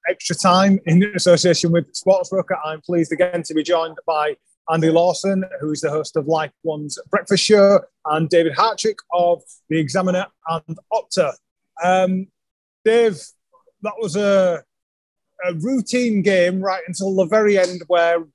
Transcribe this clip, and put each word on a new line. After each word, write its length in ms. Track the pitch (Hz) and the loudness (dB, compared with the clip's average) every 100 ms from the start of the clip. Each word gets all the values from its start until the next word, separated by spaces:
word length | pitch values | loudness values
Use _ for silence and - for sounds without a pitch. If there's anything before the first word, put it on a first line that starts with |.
| 170 | -6
Extra 280 | 185 - 165 | -6 -6 -2
Time 420 | 190 180 196 190 | 2 4 4 2
in 180 | - 170 208 | 2 2 2
association 580 | 190 180 170 180 160 170 | 0 2 4 4 2 2
with 180 | 170 143 | 0 -2
Sportsbroker. 640 | - 190 190 175 190 - 180 | -4 0 0 0 -4 -4 -6
I'm 200 | 156 156 | -6 -10
pleased 280 | - 175 160 | -4 -2 -2
again 320 | 156 180 175 | -2 -2 -2
to 100 | 156 | -4
be 80 | 156 | -6
joined 340 | 151 170 165 160 - | 0 -2 -2 -8 -4
by 300 | 156 151 139 _ _ - | -2 -2 -6 _ _ -4
Andy 200 | 160 160 | 0 2
Lawson, 540 | 160 180 170 196 190 185 - | 4 2 0 -2 -4 -6 -8
who 120 | 151 | -8
is 80 | 147 | -6
the 80 | 156 | -4
host 280 | 156 147 160 | -4 -4 -6
of 80 | 143 | -2
Like 260 | 160 151 _ | -2 -2 _
One's 360 | 160 151 147 - - | -8 -8 -10 -14 -4
Breakfast 320 | 196 175 196 | -4 0 0
Show, 380 | - 208 196 202 - _ | 4 6 6 4 0 _
and 240 | 156 151 160 | -4 -2 2
David 240 | 170 160 | 2 2
Hartrick 440 | 139 220 - 220 208 _ | 0 0 0 -4 -6 _
of 280 | 175 175 170 - - _ | 0 0 0 -6 -20 _
The 80 | 160 | -4
Examiner 480 | 147 190 185 180 190 _ 160 | -2 -2 0 -2 -6 _ -8
and 300 | 165 - 160 _ | -8 -8 -18 _
Opta. 400 | 214 - - 151 - _ _ _ - | -6 -4 -2 -2 -4 _ _ _ -4
Um, 440 | 175 185 185 185 190 _ _ _ _ _ | 0 2 2 -2 -6 _ _ _ _ _
Dave, 340 | 220 233 226 165 - _ _ _ _ _ | 2 2 2 -2 -14 _ _ _ _ _
that 120 | 208 202 | -12 -8
was 180 | 214 175 | -6 -2
a, 460 | 202 196 185 160 _ _ _ _ _ _ _ - 180 | 2 2 2 -2 _ _ _ _ _ _ _ -8 -6
a 80 | |
routine 680 | 165 202 262 - 247 247 208 | -4 -2 -2 0 -2 0 0
game 400 | 190 190 175 185 | 2 2 2 0
right 220 | 190 185 170 | -4 -6 -8
until 280 | 170 196 190 | -6 -2 0
the 80 | |
very 340 | 170 220 208 196 | 2 2 4 2
end 240 | 180 180 165 | 2 -2 0
where 380 | 175 170 170 160 | 2 2 0 -4